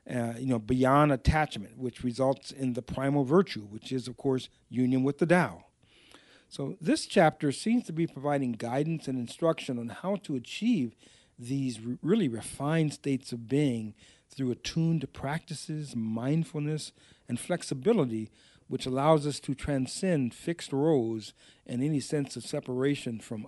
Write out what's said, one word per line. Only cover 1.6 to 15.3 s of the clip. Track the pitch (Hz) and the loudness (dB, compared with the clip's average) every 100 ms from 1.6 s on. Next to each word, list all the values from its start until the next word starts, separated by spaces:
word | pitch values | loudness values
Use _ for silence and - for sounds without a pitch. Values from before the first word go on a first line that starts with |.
| 98 123 | -10 -8
which | 127 - | -8 -4
results | 123 117 131 131 - | -4 2 2 0 -4
in | 139 131 | -6 -4
the | 120 | -2
primal | - 135 139 143 | -4 -2 0 2
virtue, | 127 175 - 107 | 4 4 4 -2
which | 101 110 - | -10 -12 -6
is, | 131 120 | -6 -6
of | 117 | -4
course, | 139 131 - _ - | 0 0 -4 _ -6
union | 117 127 131 | 0 2 4
with | 135 143 | 2 2
the | 165 | 4
Tao. | 180 143 - - _ _ _ - - _ - _ | 6 4 -2 -18 _ _ _ -20 -20 _ -20 _
So | - 139 - | -8 -8 -4
this | 160 320 - | 0 0 2
chapter | 208 156 - 147 | 6 6 4 -2
seems | 131 220 240 | 0 0 0
to | 214 | 0
be | 160 165 | -2 -2
providing | 139 143 143 127 | -2 0 0 0
guidance | 110 117 131 156 160 - | -4 -2 0 0 -2 -4
and | 131 | -4
instruction | 117 - 165 156 - 120 | -6 -2 0 0 -4 -6
on | 117 | -6
how | - 180 202 | -6 -4 -4
to | - | -4
achieve | 131 - - 226 208 117 - - - _ - | -6 -6 -2 2 2 0 -6 -20 -20 _ -14
these | 120 139 131 110 | -6 -2 -2 -4
re-, | 117 127 | -8 -4
really | 147 220 143 | 0 2 2
refined | 113 - - 143 165 151 | -2 -8 -6 0 2 0
states | - 143 131 - | -2 -2 -2 -4
of | 120 110 | -10 -2
being | 139 143 117 107 - - _ _ | 2 2 0 -6 -12 -20 _ _
through | - 127 | -4 -4
attuned | 113 - 165 165 165 135 | -4 -4 0 2 2 -2
practices, | - 135 | -6 -6